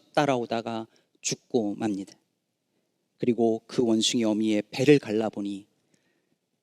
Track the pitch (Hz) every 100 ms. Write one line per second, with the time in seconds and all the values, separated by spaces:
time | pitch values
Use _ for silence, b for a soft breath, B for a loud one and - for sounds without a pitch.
0 | _ - 143 127 117 117 113 113 113 _
1 | _ _ - - _ 123 104 101 113 98
2 | 95 - _ _ _ _ _ _ _ _
3 | _ _ - 117 117 110 - - 120 110
4 | 107 127 110 107 110 104 - - 131 147
5 | - 107 110 - 101 98 98 _ _ _
6 | _ _ _ _ _ _